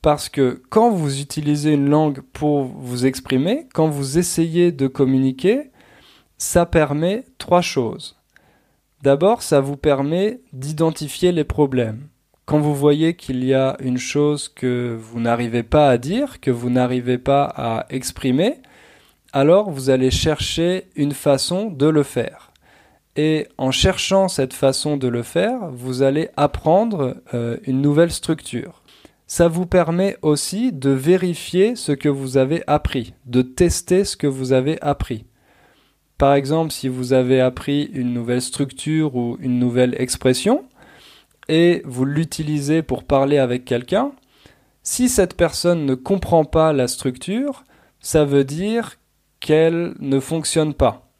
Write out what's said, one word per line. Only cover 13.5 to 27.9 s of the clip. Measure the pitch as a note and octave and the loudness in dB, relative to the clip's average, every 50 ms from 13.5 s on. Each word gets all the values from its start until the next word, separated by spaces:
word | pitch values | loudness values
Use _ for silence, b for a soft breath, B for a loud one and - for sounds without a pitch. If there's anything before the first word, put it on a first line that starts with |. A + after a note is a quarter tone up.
| C3+ | 2
a | C3 C3 C3 C3+ - | 2 2 0 -2 -4
une | - B2+ B2 B2+ | -4 -4 -4 -4
chose | B2 - - D3 D3 D3 D3 C#3+ - - | -4 -4 0 0 2 2 0 -2 -6 -12
que | _ - - B2+ B2 B2 A#2+ A#2+ A#2 A2+ | _ -6 -4 -2 -2 -2 -4 -6 -6 -8
vous | A2 A2 A#2 A#2 | -12 -12 -8 -4
n'arrivez | A#2 A#2 A#2 A#2+ B2 A#2 A2+ A#2+ A2+ | 0 0 0 0 0 -2 -2 -2 -2
pas | - - D3+ D3 C#3+ | 2 4 4 6 6
à | B2 A#2 | 4 2
dire, | A#2 C#3 F#3+ A#3+ D4 C#4 - - | 0 -2 -2 -2 -4 -4 -8 -6
que | - C#3+ | -2 -2
vous | B2 A#2+ A#2+ B2 | -2 -2 -2 -2
n'arrivez | B2 B2+ B2+ B2 B2+ B2+ A#2 B2 B2+ B2 | 0 0 0 0 -2 -2 -2 -2 -2 -2
pas | B2+ - C#3 C#3 C#3+ | 0 2 2 2 2
à | C#3+ - - C3 A#2 A2+ A2 - _ | 0 -4 -6 -6 -4 -4 -4 -6 _
exprimer, | - C3 B2+ - - - - C3+ B2 C#3 F3 A3+ D#4 - b b b b b b b b b b b b b b - | -8 -8 -8 -8 -12 -4 -2 0 2 2 2 0 0 -4 b b b b b b b b b b b b b b -2
alors | C#3+ C#3 D3+ F3 G3 G#3+ G#3 | 2 4 6 6 4 4 2
vous | D#3 C3+ C3 C3+ | -6 -4 0 2
allez | C3 B2+ C3 C3 | 2 4 4 2
chercher | B2+ - - E3 D3+ - - - - - E3 F3 F#3 F#3 - _ _ | 2 2 0 0 -2 -2 -4 -6 -2 -2 0 0 0 -2 -6 _ _
une | - D3 C#3+ C#3+ | -2 -2 -2 -2
façon | - - D3 C#3 C3+ - - F3 F#3 G#3 A3+ | -2 2 2 2 2 2 -2 -4 -4 -4 -6
de | F3 C3 C3+ D#3 | -2 2 2 4
le | D#3+ D3+ C#3+ | 4 4 2
faire. | - - C3 A2+ - - - - _ _ b b b b b b b b b b _ _ | 0 -2 -6 -6 -6 -8 -16 -20 _ _ b b b b b b b b b b _ _
Et | - D3+ D#3 D#3 D#3 - - _ - | -2 0 0 0 0 -2 -6 _ -4
en | C3 C3 | -2 -2
cherchant | C3 - - F#3+ F#3 - - - F#3+ G3 F#3+ F3+ | 0 2 2 0 0 0 -2 0 2 2 2 2
cette | - - C3 B2+ - | 0 -2 -2 -2 -2
façon | - - C3+ C3 - - D3+ D3 C#3+ | 0 0 0 0 0 -2 -2 -2 -2
de | B2+ B2 | -2 -2
le | A#2 A#2+ A#2 | -2 -2 -6
faire, | - - E3+ F#3 A3 B3+ B3+ G#3 E3 | -4 -2 0 0 0 -2 -4 -6 -10
vous | C3 A#2+ B2 C3 B2+ B2 C#3 | -12 -10 -8 -8 -2 2 2
allez | C3+ C#3 D3+ D#3+ - - - | 2 2 0 -2 -4 -2 0
apprendre, | D3 D3 - - - D#3 E3 F#3+ A3+ A#3 G#3 E3+ C#3 B2+ - - _ - - | 0 0 0 -2 0 2 4 4 2 2 -2 -2 -4 -4 -4 -8 _ -8 -6
euh, | A#2+ A#2 A#2 A#2 - - | -4 -4 -4 -6 -6 -4
une | - B2+ C3 | -4 -2 0
nouvelle | C#3 D3 | 2 2